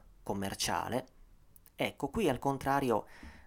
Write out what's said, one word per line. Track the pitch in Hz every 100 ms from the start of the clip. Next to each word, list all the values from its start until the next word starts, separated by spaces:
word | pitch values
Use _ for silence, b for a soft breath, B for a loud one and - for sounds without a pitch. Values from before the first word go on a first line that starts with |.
| - -
commerciale. | - 98 98 - - 87 - 113 - - - - - - - -
Ecco, | 110 - 139
qui | 233 175
al | 120
contrario, | 139 139 135 139 131 107 - B B B